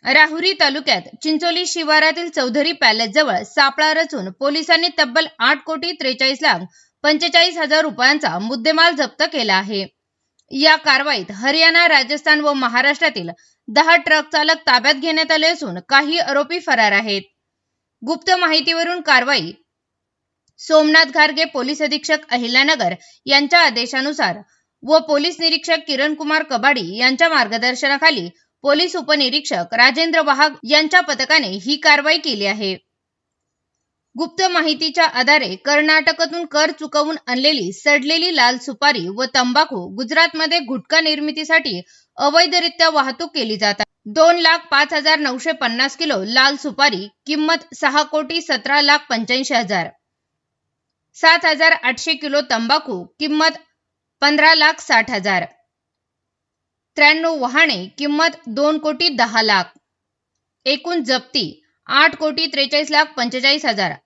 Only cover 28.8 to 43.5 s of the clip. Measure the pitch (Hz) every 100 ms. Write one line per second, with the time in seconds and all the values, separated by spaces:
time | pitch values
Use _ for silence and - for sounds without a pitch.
28.8 | 359 359 262 302 262 285 294 196 170 226
29.8 | 247 269 330 330 294 269 302 269 226 294
30.8 | 311 359 349 262 269 311 233 190 196 294
31.8 | 311 294 285 320 302 233 196 214 196 185
32.8 | _ _ _ _ _ _ _ _ _ _
33.8 | _ _ _ 233 339 339 381 349 311 302
34.8 | 320 330 320 247 254 302 233 190 269 294
35.8 | 302 311 311 320 330 339 339 294 311 302
36.8 | 311 302 302 320 - 247 277 294 180 196
37.8 | 294 294 269 320 349 320 240 247 254 247
38.8 | 285 254 170 202 254 269 247 247 311 240
39.8 | 180 196 240 311 330 320 320 339 254 254
40.8 | - 311 320 302 302 302 311 320 320 180
41.8 | 180 _ _ - 285 311 349 349 339 -
42.8 | 330 311 262 262 330 311 226